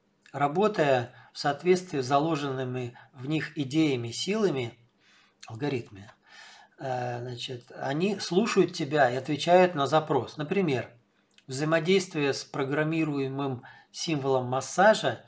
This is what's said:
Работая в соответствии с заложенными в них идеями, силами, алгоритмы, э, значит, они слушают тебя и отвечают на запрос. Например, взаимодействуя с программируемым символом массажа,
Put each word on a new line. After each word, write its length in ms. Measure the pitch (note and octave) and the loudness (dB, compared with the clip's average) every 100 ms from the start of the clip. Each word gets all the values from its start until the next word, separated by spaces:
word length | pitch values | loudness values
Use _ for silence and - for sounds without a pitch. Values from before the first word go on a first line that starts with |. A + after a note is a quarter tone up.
| _ _ - | _ _ -12
Работая 840 | C3 C#3+ D#3 G#3 G3+ D3 B2+ A#2 - - | -4 -2 2 0 2 2 2 0 -10 -20
в 60 | - | -6
соответствии 600 | C#3+ C#3 F3 F3+ F3+ D3 | -4 -2 2 2 2 -6
с 60 | B2 | 2
заложенными 920 | C#3+ D#3+ D3+ C#3+ C3 B2+ B2+ B2 - - | 2 2 0 -2 -4 -4 -6 -8 -12 -20
в 140 | C3 B2+ | -14 -4
них 300 | D#3 - - | -4 -4 -6
идеями, 540 | C3+ D#3 D#3 B2+ A#2 | -2 0 2 0 -4
силами, 640 | A#2 - G#3+ G3+ C3+ A#2 - _ _ _ _ _ _ - | -8 -4 0 0 0 -6 -8 _ _ _ _ _ _ -16
алгоритмы, 640 | A2 C#3+ C3 A2+ G2 G2+ - _ - - - - - | -6 -4 -4 -8 -18 -20 -20 _ -20 -20 -20 -20 -12
э, 400 | C3+ B2+ B2 A#2+ | -6 -6 -6 -8
значит, 500 | B2 B2 - B2 - | -10 -10 -10 -12 -14
они 480 | - B2+ C#3+ F#3+ G3 | -10 -4 -2 -2 -2
слушают 540 | - F3 A3+ G3+ E3 | 0 0 2 4 2
тебя 360 | - D3 D3 B2+ | 2 -2 2 2
и 60 | |
отвечают 600 | B2+ C3 C#3+ - F3+ F3+ E3 | 2 -4 -4 4 6 6 4
на 100 | C3+ | 2
запрос. 520 | D#3 D3+ C#3+ A2 - | 2 2 0 0 -6
Например, 520 | D3+ F#3 F3+ B2+ A2 - _ _ _ _ - | -4 0 0 0 -4 -14 _ _ _ _ -12
взаимодействуя 840 | C3 D3+ E3 D#3+ G3 F#3 D#3 C#3+ | -4 0 0 4 2 2 -2 0
с 100 | C3+ | 0
программируемым 1200 | - - C3 D3 D#3 D#3+ D#3 C#3+ C3+ C3+ C#3 B2 - - _ | -4 -6 -2 0 0 0 0 -2 -4 -4 -4 -6 -10 -20 _
символом 540 | - - D3+ C3+ C3 B2 | -10 -4 -2 2 2 2
массажа, 800 | C3 C3 - G3+ G#3+ C#3+ A2 | -4 -4 4 6 6 2 -4